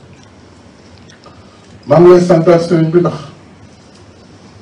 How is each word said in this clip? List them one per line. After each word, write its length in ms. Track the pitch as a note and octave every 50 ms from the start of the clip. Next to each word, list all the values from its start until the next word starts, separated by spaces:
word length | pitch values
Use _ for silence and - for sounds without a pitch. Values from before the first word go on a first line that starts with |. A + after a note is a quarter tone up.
| - - - - - - _ - - - - - - - - _ - - - - B2 - - - - - - - - - _ - - - - - -
Maa 120 | A#2+ C#3+ D#3+
ngi 80 | F3 F3+
lay 100 | F3+ F3+
santaat 400 | F3 - F3+ E3 D#3 F3 E3+ E3+ -
sëriñ 280 | - F3+ D#3+ D#3+ D#3
bi 100 | D#3+ F3
ndax 180 | E3 D3+ - - - - - - - - - - - - - - - - _ - - - - - - - - - - - - -